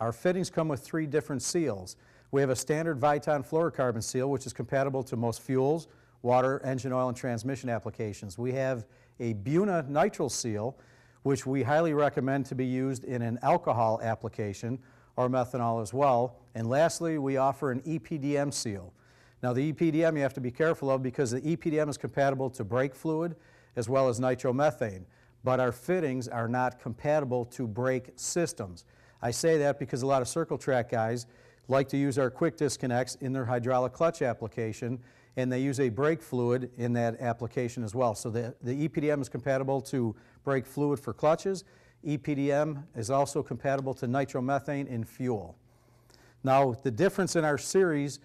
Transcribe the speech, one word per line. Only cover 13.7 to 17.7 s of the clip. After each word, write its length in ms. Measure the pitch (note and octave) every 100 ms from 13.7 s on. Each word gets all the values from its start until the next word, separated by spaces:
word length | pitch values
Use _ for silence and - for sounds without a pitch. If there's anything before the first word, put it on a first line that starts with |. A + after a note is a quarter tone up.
| A#2 A2+ A2
application 760 | A2+ A2+ A2 - G#2 G2 A#2 B2+ - - _ -
or 140 | B2+
methanol 520 | B2+ A#2+ B2+ A#2 A#2
as 120 | G#2
well. 420 | B2+ C#3+ A#2+ B2 - -
And 140 | A2 A2+
lastly, 500 | C3+ D#3+ - E3 D#3+
we 200 | C3+ C3+
offer 340 | C3+ B2+ C#3+